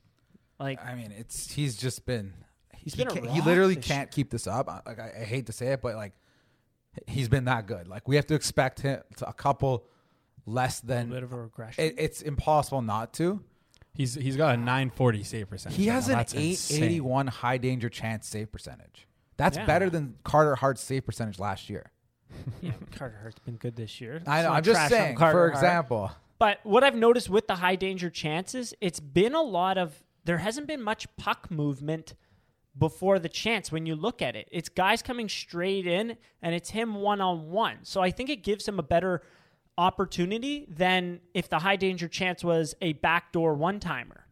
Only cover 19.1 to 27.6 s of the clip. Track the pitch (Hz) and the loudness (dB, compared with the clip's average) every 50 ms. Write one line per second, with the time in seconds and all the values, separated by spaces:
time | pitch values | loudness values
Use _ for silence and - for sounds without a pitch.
19.1 | _ _ _ _ _ - 143 180 143 160 220 151 151 175 190 185 165 170 147 135 | _ _ _ _ _ 0 2 2 2 2 2 2 4 4 4 2 0 -2 -4 -4
20.1 | 110 - _ - - 151 156 151 139 127 - 135 131 - - - 135 135 - - | -8 -12 _ 2 6 6 6 6 4 4 2 0 0 0 -4 -4 -4 -4 -4 -6
21.1 | 113 - 117 107 98 - 98 104 95 - - - 104 92 - - _ _ _ _ | -6 -6 -6 -8 -6 -6 -4 -4 -4 -6 -8 -10 -10 -10 -10 -14 _ _ _ _
22.1 | _ _ _ _ - - - - 117 - - 175 117 - - - - - 147 127 | _ _ _ _ -18 -14 -12 -12 -12 -10 -8 -8 -8 -8 -12 -14 -14 -12 -12 -12
23.1 | 107 107 107 113 110 - _ - 120 113 - 123 117 117 113 104 - - 123 110 | -12 -14 -16 -16 -18 -16 _ -14 -12 -8 -8 -10 -8 -8 -10 -12 -12 -14 -14 -12
24.1 | 135 165 165 - 143 156 165 160 139 151 160 196 226 175 156 - 240 226 202 156 | -12 -10 -4 0 2 2 4 4 2 4 6 6 6 6 6 6 6 4 4 2
25.1 | 127 110 165 160 156 180 170 170 147 143 135 175 175 170 156 123 123 110 101 95 | 4 6 6 8 8 8 6 6 6 4 4 4 4 4 2 0 -2 -2 -2 -4
26.1 | - - _ _ _ _ 233 208 202 - - 214 196 240 254 277 240 233 220 233 | -8 -12 _ _ _ _ 4 4 4 2 0 4 6 6 6 6 6 6 6 6
27.1 | 240 247 - 170 185 214 220 - 202 175 | 6 6 4 2 2 2 2 2 0 2